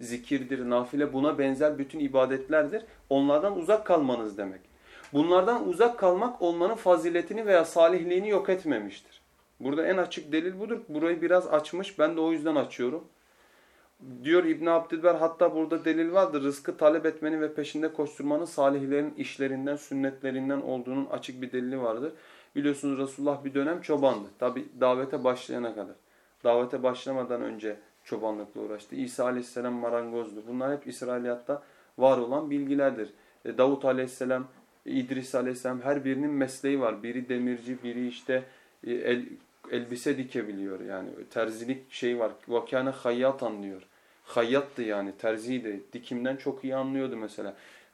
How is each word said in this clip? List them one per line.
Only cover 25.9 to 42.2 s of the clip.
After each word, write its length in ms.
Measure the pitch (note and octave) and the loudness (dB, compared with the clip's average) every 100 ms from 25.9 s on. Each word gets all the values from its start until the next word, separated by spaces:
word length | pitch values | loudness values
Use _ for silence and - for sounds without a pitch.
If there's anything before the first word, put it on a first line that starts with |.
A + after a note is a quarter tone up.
| G#2 _ _ _ _ | -14 _ _ _ _
Davete 380 | A#2+ A#2+ B2 C3+ | 4 4 2 0
başlamadan 600 | B2+ B2 C3+ C3 A#2+ A#2+ | 0 -2 -4 -4 -4 -4
önce 340 | A#2 A2 G#2+ G#2 - _ | -4 -6 -8 -8 -14 _
çobanlıkla 560 | - A2+ A2 G#2+ G2+ A2 | -10 -6 -4 -6 -8 -10
uğraştı. 340 | G#2+ G#2+ - | -8 -10 -10
İsa 300 | C3+ B2 - | -8 -6 -2
aleyhisselam 500 | B2 B2 A#2+ B2 B2 | -2 -2 -6 -6 -4
marangozdu. 680 | A#2+ A#2 A#2 A#2 A#2 A2 G#2 A2 | -4 -2 -2 -2 -6 -6 -10 -8
Bunlar 280 | B2 C3 C#3+ | -4 -2 -4
hep 100 | C3 | -6
İsrailiyatta 760 | A#2+ B2 B2 B2 A#2+ - C#3+ - _ _ - | -8 -6 -4 -4 -4 -4 -6 -8 _ _ 4
var 200 | C3 B2 | 6 6
olan 320 | A#2+ C#3 D#3 | 2 -2 -2
bilgilerdir. 580 | C#3+ C#3 C#3+ C#3 A2+ G#2 - _ _ | -2 0 2 2 0 -6 -12 _ _
E, 140 | A#2+ A2+ | -4 4
Davut 260 | C3 C#3 | 4 4
aleyhisselam, 640 | C3+ B2+ B2+ - B2+ B2+ C3 - _ _ | 2 0 -2 -4 -2 -2 -4 -14 _ _
İdris 500 | - C3 B2 C3 B2+ | -6 -4 -2 -6 -4
aleyhisselam 460 | C3 B2+ B2 B2+ B2 | -2 -2 -4 -4 -4
her 220 | B2+ C#3+ | -2 0
birinin 260 | C3+ C3+ D3 | 0 -2 0
mesleği 500 | C#3+ C3 - C#3 C#3 | 0 0 -2 -2 2
var. 220 | A#2+ G2+ | 0 -2
Biri 260 | A#2 B2 B2 | -6 -6 -4
demirci, 540 | B2 B2 A#2+ A#2+ B2+ | -2 -2 -2 -6 -8
biri 260 | B2 A#2+ B2 | -6 -4 -6
işte, 340 | A#2+ - C3 C3 - _ _ A2+ | -6 -2 -2 -4 -14 _ _ -6
e, 60 | |
el-, 360 | A#2+ A#2+ B2 - - _ _ - | -2 0 0 -2 -14 _ _ -6
elbise 480 | B2 A#2+ B2 D3 C3 | -6 -4 -4 -2 -2
dikebiliyor 640 | B2+ B2 G#2+ G2 G2 F#2+ | -4 -6 -6 -6 -8 -8
yani. 280 | G2+ F#2+ F#2 F#2 G2+ | -8 -8 -8 -12 -8
Terzilik 640 | A#2+ A2 A2 A#2+ C3+ - | -2 -2 -4 -6 -6 -10
şey 260 | - B2 | -4 -2
var. 140 | A#2+ | 0